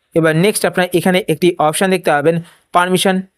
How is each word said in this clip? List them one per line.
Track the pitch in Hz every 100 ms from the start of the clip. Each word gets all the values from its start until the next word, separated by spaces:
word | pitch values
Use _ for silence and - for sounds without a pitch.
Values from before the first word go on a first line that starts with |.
| _
এবার | 165 160 156
নেক্সট | 196 202
আপনারা | 180 175 180
এখানে | 180 185 180 -
একটি | 156 170 -
অপশন | 151 156 190
দেখতে | 185 170
পাবেন, | 147 147 170 170 _ _
পারমিশন | 175 180 185 196 185 190